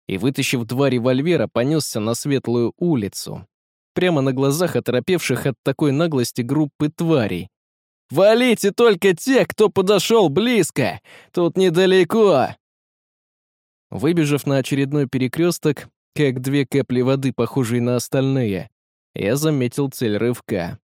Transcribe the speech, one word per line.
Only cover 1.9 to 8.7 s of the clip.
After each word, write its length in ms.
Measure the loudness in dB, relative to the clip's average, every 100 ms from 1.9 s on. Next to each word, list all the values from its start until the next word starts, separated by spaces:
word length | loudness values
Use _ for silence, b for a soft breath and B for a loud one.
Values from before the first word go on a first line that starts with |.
| -4
на 160 | -4 -4
светлую 580 | -2 -2 -2 -2 -2 -2
улицу. 680 | -2 -2 -4 -8 -12 -14 -16 _ _ _ _
Прямо 280 | -2 0 2
на 120 | 0
глазах 420 | 0 0 0 -2 -2
оторопевших 720 | -2 -4 0 -2 -2 -2 -2
от 100 | -4
такой 280 | -4 -2 0
наглости 500 | 0 0 0 -2 -4
группы 480 | -4 -2 -2 -2 -6
тварей. 600 | -2 0 0 0 -4 -10 _ _ _ _ _ -6
«Валите 600 | 2 4 6 2 2 0